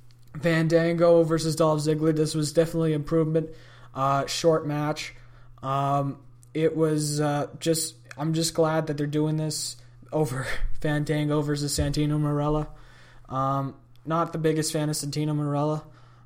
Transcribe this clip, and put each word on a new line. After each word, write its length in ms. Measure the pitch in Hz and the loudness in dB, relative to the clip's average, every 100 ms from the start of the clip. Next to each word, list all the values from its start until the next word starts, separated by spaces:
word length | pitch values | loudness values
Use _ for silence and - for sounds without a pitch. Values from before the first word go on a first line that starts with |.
| - - - 156 | -20 -20 -18 -4
Fandango 800 | 165 160 160 165 165 170 170 170 | 0 2 4 4 2 4 6 6
versus 320 | 165 160 160 156 | 6 2 0 2
Dolph 260 | 160 151 | 2 2
Ziggler, 340 | 151 156 156 156 | 0 0 2 2
this 200 | 156 156 | 0 0
was 160 | 147 | 0
definitely 420 | 170 160 165 160 | 2 2 2 0
improvement. 560 | 156 143 165 156 160 156 - - - - - | 0 0 0 2 0 -2 -8 -20 -20 -12 -2
Uh, 300 | 135 139 135 | 0 0 -2
short 400 | - 170 160 156 | 0 2 2 2
match. 480 | 147 147 151 - - - - - - | -2 -2 -4 -8 -14 -20 -20 -20 -12
Um, 560 | 131 139 139 143 139 135 - - - | -4 -2 0 0 0 -6 -14 -20 -10
it 220 | 156 160 151 | 0 0 2
was, 440 | 160 151 151 147 | 0 0 -2 -2
uh, 280 | 151 147 147 - | 0 -2 -4 -4
just, 360 | 165 160 - - - - | -2 0 -2 -10 -16 -6
I'm 160 | 156 | -2
just 200 | 160 160 | -2 0
glad 340 | - 160 160 156 | 2 2 2 -2
that 100 | 147 | -2
they're 100 | 147 | -2
doing 300 | 147 151 156 | 0 0 0
this 400 | 156 151 - - - - - | -4 -4 -8 -10 -18 -20 -6
over 360 | 151 156 131 123 - | -2 -2 -2 -2 0
<laughs> 180 | - - | 2 0
Fandango 600 | 160 147 147 151 147 151 | 0 0 0 0 0 0
versus 360 | 147 147 147 143 | 0 -2 -2 -2
Santino 420 | 143 147 147 151 | -2 0 0 2
Marella. 480 | 147 147 147 151 151 - - - - - - | 0 0 0 0 -2 -8 -20 -20 -20 -20 -8
Um, 420 | 131 135 139 135 - - - - | -4 -2 -2 -4 -8 -18 -14 -4
not 260 | 160 165 | -2 -2
the 80 | 165 | -2
biggest 320 | 160 156 156 | 0 0 0
fan 180 | 160 151 | -2 -2
of 60 | 151 | -4
Santino 400 | 143 147 151 151 | -4 -4 -2 -2
Marella. 480 | 147 143 151 156 - - - - | -2 0 0 -2 -6 -18 -20 -20